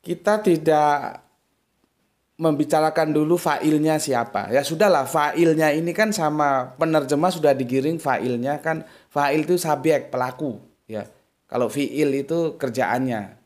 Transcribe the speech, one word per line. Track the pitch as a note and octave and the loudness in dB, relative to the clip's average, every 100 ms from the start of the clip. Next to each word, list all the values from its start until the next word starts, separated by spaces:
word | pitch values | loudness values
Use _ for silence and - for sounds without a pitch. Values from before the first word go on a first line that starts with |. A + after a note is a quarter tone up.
Kita | - F3 - G#3+ | -8 -4 0 2
tidak | G#3+ E3 D#3+ D3+ D3 C#3+ B2+ - _ _ _ _ _ _ _ _ _ _ _ | 2 2 4 4 4 2 -4 -12 _ _ _ _ _ _ _ _ _ _ _
membicarakan | _ E3 D3 D3+ D#3 D#3 D#3 D#3 | _ 0 0 0 2 2 0 0
dulu | D3+ D3+ E3+ | 0 2 0
fa'ilnya | E3+ D3 D#3 D3+ D#3 D#3 | 0 0 2 2 2 0
siapa. | C#3+ B2 A#2 - G2 | 0 -2 -2 -4 0
Ya | B2 C#3 | -2 0
sudahlah, | D#3+ G#3 D#3+ B2+ | 2 4 4 2
fa'ilnya | D#3+ D3 - E3 D#3+ D#3 D3 | 0 0 2 2 4 2 2
ini | E3+ | -2
kan | E3+ A3 | -2 -2
sama | G3+ D#3+ D3+ D3 C3+ B2+ - | 0 -2 0 0 0 -4 -4
penerjemah | D#3+ D#3 C3+ D3 F3 | 0 0 2 0 0
sudah | F3 D3+ | 2 2
digiring, | C3 B2 C3 C#3 E3 | 2 0 0 0 -2
fa'ilnya | D3+ A#2+ A#2+ A#2+ B2+ D3 | -2 -2 -2 -2 -4 -4
kan, | D#3+ D#3+ - - _ | -4 -6 -8 -20 _
fa'il | D3 C#3+ D3+ D#3 | -2 0 0 0
itu | |
subjek, | F3+ E3 C#3+ D3+ D3 - | 0 0 0 2 0 0
pelaku, | B2+ B2+ B2+ D3+ G#2 - _ _ | -4 -4 -4 -8 -8 -16 _ _
ya. | A2 - _ _ _ _ | -12 -12 _ _ _ _
Kalau | B2 A#2+ | -2 -2
fi'il | C#3 C#3+ C#3 D3+ C3+ | -2 -4 0 0 0
itu | C#3 E3 E3 D#3 | -2 -2 -2 -4
kerjaannya. | C3 A2+ G#2+ B2 C3 A#2 F#2+ - | -6 -4 -2 -2 -2 -4 -8 -16